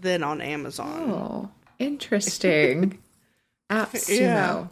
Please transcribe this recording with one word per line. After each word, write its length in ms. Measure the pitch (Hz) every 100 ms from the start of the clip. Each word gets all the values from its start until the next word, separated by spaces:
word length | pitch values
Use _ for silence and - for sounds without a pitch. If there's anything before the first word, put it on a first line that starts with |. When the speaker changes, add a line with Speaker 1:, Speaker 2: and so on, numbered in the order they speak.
Speaker 1:
than 220 | 185 180
on 180 | 147 151
Amazon. 680 | 135 151 139 - - 320 320
Speaker 2:
Oh, 400 | 180 - - 202 - _ _
interesting. 1200 | 262 285 - 208 202 - 190 151 151 139 190 - - _ _
Speaker 1:
<laughs> 360 | _ _ _ _
Speaker 2:
AppSumo. 500 | 214 220 240 - 254
Speaker 1:
Yeah. 460 | 254 226 185 170 175